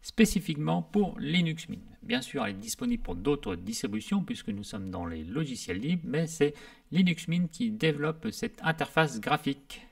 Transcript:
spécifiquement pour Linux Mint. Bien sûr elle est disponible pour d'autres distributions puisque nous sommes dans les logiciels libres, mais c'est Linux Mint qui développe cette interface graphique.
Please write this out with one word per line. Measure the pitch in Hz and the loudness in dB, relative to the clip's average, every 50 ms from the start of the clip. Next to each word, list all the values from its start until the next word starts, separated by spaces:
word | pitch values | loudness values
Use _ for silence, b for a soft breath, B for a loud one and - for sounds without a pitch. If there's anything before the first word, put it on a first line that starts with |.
spécifiquement | - - - - 226 208 - 196 - - 156 143 151 156 165 175 | -16 -6 6 6 6 8 8 0 0 0 -2 0 2 2 2 0
pour | 170 - - 208 202 175 - - | 0 0 2 2 2 2 0 -4
Linux | - 143 165 180 175 160 160 160 - - | -4 0 2 2 2 2 0 -4 -6 -10
Mint. | - - - - - - | -10 -10 -10 -16 -18 -18
Bien | - - 233 254 | -6 -4 -4 -4
sûr | 254 - - 277 233 | -4 -4 -4 -2 -2
elle | 202 - | -2 -4
est | 190 | -6
disponible | 214 233 - - 254 240 240 233 - | -6 -8 -6 -4 0 0 0 0 -2
pour | - - | -4 -6
d'autres | - - 180 147 143 - 107 92 | -2 2 2 2 2 0 -4 -6
distributions | - 90 98 233 - - 104 - 214 208 - 202 202 185 | -4 -4 -6 -6 -4 -4 -4 -4 -4 -2 0 0 0 0
puisque | - 233 - - - | 0 -6 -6 -6 -6
nous | 208 196 208 | -6 -6 -6
sommes | - - - 95 95 | -8 -8 -8 -6 -6
dans | - - - | -6 -6 -6
les | 85 82 80 | -6 -6 -8
logiciels | 78 82 107 147 160 139 123 - - - 87 95 | -8 -4 -2 -2 -2 -2 -4 -8 -6 -6 -4 -2
libres, | 113 151 180 175 156 | 0 0 0 0 0
mais | 123 127 156 165 | -2 0 0 0
c'est | 156 - - 147 147 147 B B B B B B B | -2 2 2 2 2 2 B B B B B B B
Linux | - 175 190 175 165 - - - | 4 4 6 4 4 0 -2 0
Mint | 165 175 180 165 | 2 2 2 0
qui | - - 254 226 | 0 -2 -2 -2
développe | 214 220 160 160 147 147 147 156 160 160 - 220 | 0 2 2 2 2 4 0 -2 -2 -2 -4 -6
cette | - - - - - - - | -4 -4 -6 -6 -6 -2 0
interface | 165 165 160 - - - 160 160 151 123 110 | 0 0 0 -2 0 4 4 4 4 2 -2
graphique. | 101 - 151 156 - 143 139 - - _ - - - - | 0 2 0 2 2 -2 -4 -4 -8 _ -16 -16 -16 -20